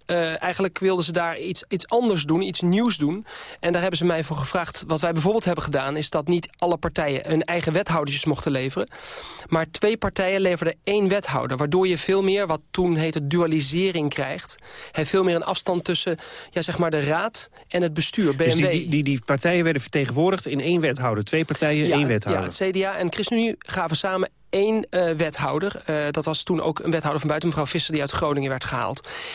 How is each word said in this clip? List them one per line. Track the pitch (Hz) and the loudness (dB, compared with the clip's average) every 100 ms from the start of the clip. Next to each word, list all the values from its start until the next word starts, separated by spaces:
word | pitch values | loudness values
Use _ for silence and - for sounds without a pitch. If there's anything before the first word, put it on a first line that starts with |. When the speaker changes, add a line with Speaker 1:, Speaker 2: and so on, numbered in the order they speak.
| - | -2
Speaker 1:
eh, | 175 165 160 | 0 0 -2
eigenlijk | 180 175 190 - | -4 -2 -2 0
wilden | 190 185 170 | 2 2 0
ze | |
daar | 170 170 156 | 0 -2 -2
iets, | 170 175 - | -4 -6 -4
iets | 185 - | -4 0
anders | 233 247 185 | 2 4 2
doen, | 147 160 | 2 0
iets | 196 170 | 0 0
nieuws | 175 190 240 - | 2 4 4 2
doen. | 147 185 - - - - | 0 -2 -6 -16 -16 -4
En | 170 | 0
daar | 170 | 0
hebben | 185 170 | 0 2
ze | 175 | 2
mij | 165 | 2
voor | 156 147 | -2 -4
gevraagd. | 135 185 170 - - | -2 -2 -2 -6 -4
Wat | 160 | 0
wij | 170 | 0
bijvoorbeeld | 165 165 220 180 | 2 2 2 2
hebben | 170 | 0
gedaan... | - 139 135 151 | 0 -2 -2 -2
is | 151 | -2
dat | 156 151 | -2 2
niet | 175 - - | 0 0 -2
alle | 175 165 | 0 0
partijen | 170 - 151 135 - | -2 -2 -2 -2 0
hun | 160 | 0
eigen | 165 175 160 | 2 0 0
wethoudertjes | 160 202 165 147 139 160 | 0 2 0 0 -2 -2
mochten | 139 156 | 0 0
leveren. | 135 131 101 - - - - - - - | -2 -2 -4 -6 -8 -16 -14 -14 -16 -2
Maar | 160 160 | -2 0
twee | - 208 220 | 0 0 2
partijen | 196 - 190 196 | -2 0 0 2
leverden | 185 175 165 - | 2 2 0 -2
één | - 208 196 | 0 2 4
wethouder, | 202 196 135 123 131 | 2 0 -2 -2 -2
waardoor | 147 180 190 | 2 2 2
je | 165 | 2
veel | - 196 | 2 2
meer, | 196 196 190 | 2 2 0
wat | 156 - | -2 -4
toen | - 180 160 | 0 2 2
heette, | 160 156 143 | 0 -2 0
dualisering | 175 165 160 135 165 190 170 147 | 2 2 2 0 0 0 0 -2
krijgt. | 143 135 160 - - - - - | -2 -4 -6 -10 -12 -14 -18 -8
Hè, | - 151 | -4 0
veel | 190 | 2
meer | 185 170 | 4 2
een | |
afstand | 151 196 - 180 | 0 -2 -2 -2
tussen, | - 170 - 160 - - - | 0 -2 -2 -4 -6 -18 -8
ja, | 180 | -4
zeg | 165 170 | -4 0
maar, | 170 | 0
de | 156 | 2
raad | 143 160 214 - - - - | 0 0 -2 -4 -8 -14 -6
en | 180 | 0
het | 170 | 0
bestuur, | 151 156 - 170 135 | 0 -2 0 0 2
B | |
M | |
W. | |
Speaker 2:
Dus | 165 170 | 2 4
die, | 151 | 2
die, | 170 170 | 2 2
die, | 147 | 0
die | 139 135 - | 2 0 0
partijen | 139 170 175 | 0 2 2
werden | 165 151 | 2 0
vertegenwoordigd | - 151 131 123 175 190 135 | -2 -2 0 2 2 0 -2
in | 139 | -2
één | 139 175 | 2 2
wethouder. | 160 127 127 107 | 2 0 0 0
Twee | 104 160 156 | 0 0 0
partijen, | 156 156 151 151 | 0 0 2 2
Speaker 1:
Ja, | 147 | 2
Speaker 2:
één | 139 | 2
wethouder. | 110 104 95 | 0 0 0
Speaker 1:
ja, | 92 | -2
het | - 190 | -2 0
C | 190 | 0
D | |
A | 190 190 | -2 -2
en | 180 | -4
ChristenUnie | - 202 233 226 - | -2 0 2 0 -2
gaven | - - 165 156 | -6 -4 -2 -2
samen | 196 190 190 - - | 0 -2 -2 -6 -4
één, | 190 208 220 - | 0 2 2 0
eh, | 180 175 | 0 2
wethouder. | 156 160 - 143 147 196 - - | 2 0 0 -2 0 -2 -4 -4
Eh, | 151 147 | -2 0
dat | 147 156 | -2 -2
was | 156 | -2
toen | - 165 | -2 0
ook | 160 160 | 0 -2
een | - | 0
wethouder | 165 151 147 | 0 0 -2
van | 151 | 0
buiten, | 156 170 | 0 0
mevrouw | 151 143 | 0 0
Visser, | 170 - | -2 -2
die | 156 | -2
uit | 143 | -2
Groningen | - 156 143 135 | 0 0 0 0
werd | 131 | -4
gehaald. | - 127 104 139 - - - | -4 -4 -2 -4 -8 -12 -10